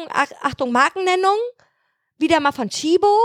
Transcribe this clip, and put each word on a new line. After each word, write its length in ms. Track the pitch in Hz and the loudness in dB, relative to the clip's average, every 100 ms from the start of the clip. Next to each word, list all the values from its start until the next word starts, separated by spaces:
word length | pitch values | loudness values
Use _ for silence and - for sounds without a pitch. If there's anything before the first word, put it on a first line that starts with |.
| 320 | -4
Ach-, 200 | - 285 - | -4 -4 -4
Achtung 300 | 277 - 254 | -8 -4 -2
Markennennung, 680 | 240 294 381 370 370 381 415 480 - _ _ _ _ _ - | 2 0 0 -2 0 0 0 -4 -10 _ _ _ _ _ -6
wieder 200 | 311 320 | 0 2
mal 120 | 285 | 0
von 160 | 277 214 | -4 -6
Chibo, 480 | - 302 370 415 415 | -6 0 2 4 4